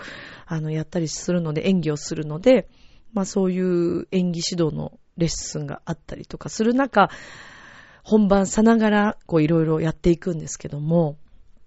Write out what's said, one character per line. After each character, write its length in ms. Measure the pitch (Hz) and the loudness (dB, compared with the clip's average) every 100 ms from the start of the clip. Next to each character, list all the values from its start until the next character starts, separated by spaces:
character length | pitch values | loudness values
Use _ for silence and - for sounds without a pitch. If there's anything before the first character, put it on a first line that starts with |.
| - - - - - | -6 -16 -18 -16 -8
あ 140 | 160 | -6
の、 100 | 156 | -4
や 120 | 156 | -6
っ 20 | |
た 160 | 156 180 | -4 -4
り 80 | 156 | -4
す 240 | - - | -6 -2
る 80 | 180 | -2
の 120 | 165 | -2
で、 160 | 151 190 | -2 2
演 120 | 190 | 2
技 120 | 156 | 0
を 40 | 147 | -4
す 180 | - | -6
る 100 | 156 | -8
の 140 | 151 151 | -6 0
で、 300 | 247 247 - _ - - - | 4 4 2 _ -20 -20 -8
ま 100 | 208 | -4
あ、 20 | |
そ 200 | 190 202 | -2 0
う 80 | 185 | 0
い 80 | 185 | 0
う 480 | 185 175 170 165 - | 0 2 0 -2 -2
演 220 | 190 180 | -2 0
技 100 | 170 165 | -2 -4
指 100 | 175 | -2
導 120 | 156 | -2
の 240 | 147 151 - _ - | -2 -10 -14 _ -4
レ 100 | 165 | -2
ッ 20 | |
ス 280 | - - 151 | -4 -8 -8
ン 80 | 143 | -8
が 140 | - | -10
あ 80 | - | -10
っ 60 | 165 | -12
た 160 | - | -12
り 120 | - - | -16 -14
と 120 | - | -14
か 100 | - | -8
す 140 | - | -2
る 120 | 220 | 0
中、 360 | 247 269 208 190 - - - - - - - - - - | 2 2 4 2 0 -20 -20 -20 -20 -20 -20 -20 -12 2
本 200 | 214 202 | 4 6
番 180 | 196 190 | 4 2
さ 160 | - | 4
な 140 | 220 233 | 4 6
が 140 | 220 | 4
ら、 260 | 208 208 - - | 2 2 -2 -2
こ 100 | 165 | 2
う、 60 | |
い 60 | 151 | 4
ろ 140 | 165 | 2
い 40 | 160 | 2
ろ 140 | 156 | 0
や 100 | 160 | -2
っ 40 | |
て 160 | - 175 | 0 2
い 60 | 170 | 2
く 180 | 185 | 0
ん 40 | 165 | -6
で 100 | 151 | -8
す 80 | - | -12
け 120 | 143 | -10
ど 120 | 147 | -6
も。 380 | 151 170 156 147 - - - - | 0 2 2 -4 -16 -20 -20 -20